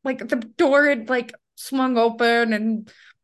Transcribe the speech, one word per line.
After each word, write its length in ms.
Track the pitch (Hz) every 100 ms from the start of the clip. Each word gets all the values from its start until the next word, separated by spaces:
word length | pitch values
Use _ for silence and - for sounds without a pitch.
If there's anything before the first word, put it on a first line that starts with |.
like, 220 | 269 262 233
the 100 | 262
door 500 | 226 - 320 277 294
had, 220 | 277 226
like, 260 | 247 240 - _ -
swung 420 | - 269 262 240
open 540 | 233 226 233 233 233
and 380 | 214 220 220 - - - _